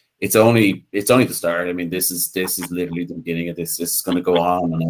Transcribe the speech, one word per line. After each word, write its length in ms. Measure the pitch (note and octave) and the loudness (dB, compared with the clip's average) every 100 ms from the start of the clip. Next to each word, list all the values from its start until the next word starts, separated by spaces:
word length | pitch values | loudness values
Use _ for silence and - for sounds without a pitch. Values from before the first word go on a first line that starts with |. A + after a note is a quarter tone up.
| _ _ | _ _
it's 160 | G2+ A2 | 0 4
only, 500 | A2+ A#2 G#2 F#2 - | 6 6 4 2 -4
it's 200 | G2+ G2+ | -4 2
only 140 | B2+ G#2 | 4 4
the 80 | |
start. 360 | - E2+ E2+ F2+ | 0 -2 -2 -2
I 40 | |
mean, 160 | F2+ F2 | -4 -4
this 220 | F#2 - | -2 -2
is, 200 | F2 - | -4 -6
this 280 | F#2 F2+ - | -4 -4 -4
is 100 | F2 | -6
literally 340 | F2 F2 F2 E2+ | -4 -4 -4 -8
the 80 | |
beginning 340 | E2+ E2+ E2+ E2+ | -8 -6 -4 -4
of 60 | E2+ | -6
this. 220 | E2 - | -6 -6
This 160 | E2+ | -4
is 80 | - | -4
gonna 200 | - F2 | -2 -2
go 160 | F2+ F2 | 2 2
on 360 | F2 F2+ F2 | 2 0 0
and 100 | E2 E2 | -2 -2